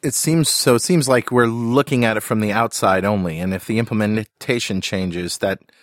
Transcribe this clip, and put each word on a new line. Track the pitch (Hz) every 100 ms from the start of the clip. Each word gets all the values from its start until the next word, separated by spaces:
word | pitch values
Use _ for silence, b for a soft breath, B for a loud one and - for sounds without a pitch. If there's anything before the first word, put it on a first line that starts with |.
it | 147
seems, | - 156 165 147
so | - - 120
it |
seems | - 175 135
like | 127 -
we're | 123 117
looking | 117 117 127 143 131
at | 117 107
it |
from | - 110
the | 107
outside | 104 117 - 101 95 98
only. | 104 87 80
And | 92
if | 95 -
the | 113
implementation | 113 110 107 110 107 _ - 120 - 95
changes, | - 98 92 85 87 -
that | 98 95 _ _